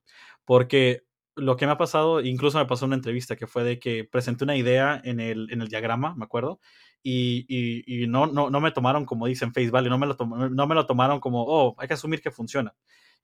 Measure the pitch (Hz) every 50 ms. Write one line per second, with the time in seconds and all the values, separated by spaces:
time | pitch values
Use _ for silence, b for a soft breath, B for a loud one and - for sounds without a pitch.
0 | _ B B B B B B B B - 127 123 123 127 139 135 131 123 123 -
1 | _ _ _ _ _ _ _ 139 139 131 127 127 147 143 147 156 175 - - 156
2 | 156 160 165 156 123 127 127 123 139 147 143 156 139 123 - 123 135 131 135 131
3 | 120 117 120 123 123 - - - 117 - - 123 120 123 123 123 - 127 117 113
4 | 110 - - 127 123 151 131 123 139 143 143 131 120 123 127 131 135 143 147 -
5 | - 123 120 117 113 113 110 110 110 110 120 117 113 107 110 110 113 113 117 123
6 | 139 156 175 123 110 - - 120 123 151 190 - b b b b b b b b
7 | - 135 127 127 123 123 120 123 123 - 131 123 120 117 117 120 - 123 123 120
8 | 120 117 120 131 151 156 139 143 143 131 139 143 156 160 - 139 123 127 139 151
9 | 139 - 127 113 117 123 127 123 127 120 120 131 123 117 120 127 127 120 127 131
10 | 143 139 131 - 120 117 117 120 131 131 127 135 143 147 160 160 147 - 127 123
11 | 127 135 143 135 - 131 123 120 117 131 156 156 135 120 - - 135 131 160 131
12 | - 156 160 160 - 151 - - 117 - - 139 117 101 - _ _ b b b
13 | b b b b